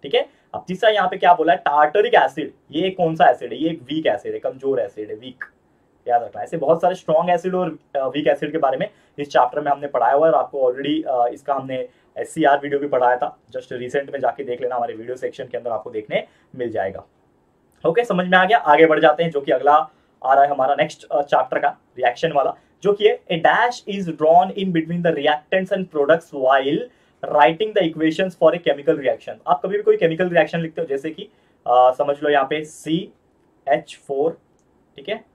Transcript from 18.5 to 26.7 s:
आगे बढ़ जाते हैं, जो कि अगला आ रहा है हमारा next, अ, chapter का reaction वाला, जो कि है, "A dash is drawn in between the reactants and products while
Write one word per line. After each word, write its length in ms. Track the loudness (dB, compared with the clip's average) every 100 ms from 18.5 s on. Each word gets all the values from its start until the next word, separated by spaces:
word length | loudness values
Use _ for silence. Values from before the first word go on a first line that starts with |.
| 2
आगे 280 | 4 6 6
बढ़ 140 | 6
जाते 240 | 4 4
हैं, 80 | 0
जो 100 | -2
कि 100 | -2
अगला 360 | 0 4 2 2 _ _ _ 2
आ 80 |
रहा 100 | 4
है 60 | 4
हमारा 260 | 2 -2 0
next, 320 | -2 -6 -6
अ, 100 | -4
chapter 380 | 0 0 0 -2
का 180 | -4 -6 _ -4
reaction 340 | -2 -2 -2
वाला, 220 | 0 -2 -4 _ _
जो 100 | -2
कि 140 | 2 2
है, 120 | 0 _
"A 80 | -2
dash 440 | 2 2 0 -4 -10 -8
is 100 | -6
drawn 460 | -2 4 4 4
in 140 | -2 -2
between 360 | -2 -2 -2
the 100 | -2
reactants 580 | 0 0 -2 _ -4 -2
and 160 | -4 -4 -2
products 380 | 2 2 0 -4
while 440 | 2 2 2